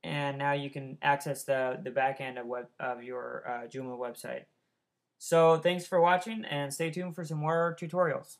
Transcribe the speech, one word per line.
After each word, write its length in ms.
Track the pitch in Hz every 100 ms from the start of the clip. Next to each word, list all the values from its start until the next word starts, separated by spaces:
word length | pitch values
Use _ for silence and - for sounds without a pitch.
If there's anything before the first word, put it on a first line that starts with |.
And 340 | - 147 143 139
now 140 | 143
you 180 | 143 139
can 280 | 143 135 135
access 420 | 143 143 151 139
the, 340 | - 135 131 127
the 80 | 165
back 300 | 127 131 135
end 180 | 131 127
of 80 | 120
web, 200 | 123 117 _
of 240 | 127 123
your, 420 | 120 127 123 123 -
uh, 200 | 120 120
Joomla 320 | 135 131 123
website. 460 | 123 120 - 123 - _ _ _ _ _ _ _
So 400 | - 170 165 165
thanks 280 | 175 180 175
for 140 | 185
watching, 440 | 175 180 220 226
and 280 | - 143 143
stay 180 | 139 165
tuned 240 | 160 180
for 100 | 170
some 140 | 160 156
more 380 | 151 165 170 165
tutorials. 580 | 170 175 170 131 143 -